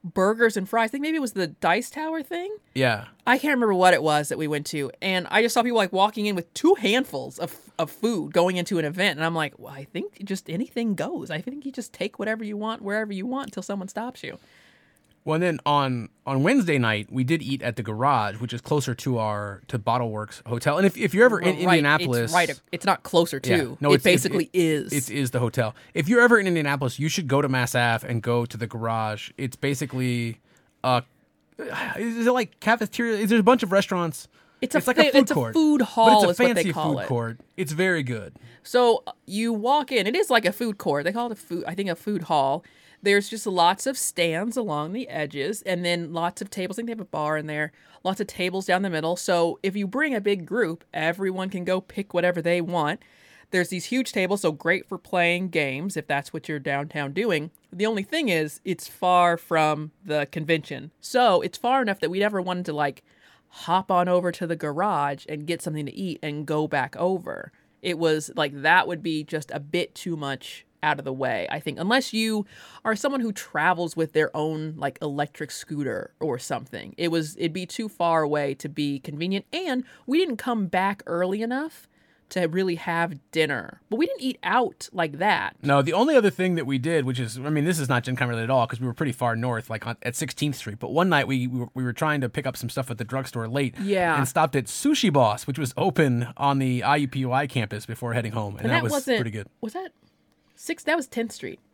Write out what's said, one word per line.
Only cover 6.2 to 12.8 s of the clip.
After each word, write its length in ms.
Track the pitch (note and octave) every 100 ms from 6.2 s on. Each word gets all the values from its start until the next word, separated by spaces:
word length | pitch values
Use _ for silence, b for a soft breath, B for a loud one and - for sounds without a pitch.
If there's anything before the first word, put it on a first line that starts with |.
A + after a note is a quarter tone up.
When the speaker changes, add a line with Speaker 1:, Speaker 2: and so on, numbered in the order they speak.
| G#3
Speaker 1:
in 80 | F#3+
with 160 | -
two 220 | - E4 F#4+
handfuls 640 | G#3+ A3+ - C#3 C3 -
of, 160 | E3+ - - -
of 140 | D#3+
food 420 | - A3+ G#3+ D3
going 240 | E3 F3+ F3+
into 220 | F3 F3+
an 60 | D3+
event, 320 | F3+ G3 D3
and 80 | D#3+
I'm 100 | E3
like, 200 | D3+ -
"Well, 140 | -
I 100 | C3+
think 400 | C#3+ E3+ G4+ -
just 260 | G3 F#3+ -
anything 460 | E3 C#4 - A#3 F#3+
goes. 340 | E3+ - -
I 120 | D#3
think 240 | A3 C#4+ C#4
you 60 |
just 220 | C4 -
take 240 | - G3 -
whatever 240 | G#3+ A3
you 140 | G#3+ G#3
want 240 | G#3+ A3